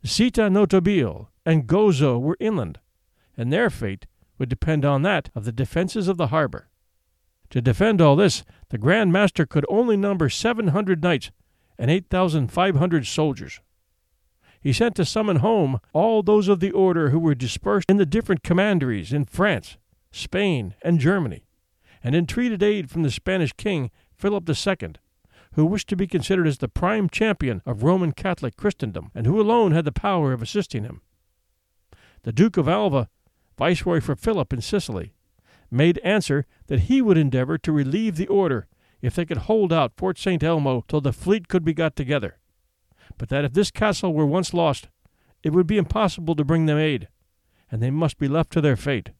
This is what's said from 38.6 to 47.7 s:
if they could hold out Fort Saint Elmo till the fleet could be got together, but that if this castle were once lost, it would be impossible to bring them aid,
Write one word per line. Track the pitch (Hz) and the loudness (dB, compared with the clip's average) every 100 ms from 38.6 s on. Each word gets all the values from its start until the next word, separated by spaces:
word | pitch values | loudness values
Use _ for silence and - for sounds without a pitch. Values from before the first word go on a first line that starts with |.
| - _ _ _ | -6 _ _ _
if | 123 | -6
they | - | -4
could | 165 156 | -4 -6
hold | - 220 190 | -2 0 2
out | 165 139 - | 2 0 -2
Fort | 185 - | -6 -4
Saint | 196 175 | -2 0
Elmo | 156 165 139 131 - | 0 0 0 -2 -2
till | 151 | -2
the | 139 | -2
fleet | - 175 214 175 | -4 0 0 0
could | 185 | -2
be | 160 | 0
got | 156 160 | -2 -4
together, | - 127 143 101 - _ _ _ _ _ _ _ - | -4 -4 -4 -4 -10 _ _ _ _ _ _ _ -12
but | 117 | -4
that | 139 | -2
if | 143 | 0
this | 147 202 | 0 -2
castle | - 214 196 190 | -2 -4 -2 -2
were | 156 151 | 0 0
once | 170 175 | 0 -2
lost, | 175 165 135 - _ _ _ _ _ | -2 -2 -2 -10 _ _ _ _ _
it | 160 | 0
would | 160 170 | 0 2
be | 208 | 0
impossible | 180 214 202 - 165 | 0 0 0 -2 -4
to | 156 | -2
bring | 143 165 156 | 2 2 2
them | 151 | 2
aid, | 156 131 104 _ _ _ _ _ _ | 0 -2 -6 _ _ _ _ _ _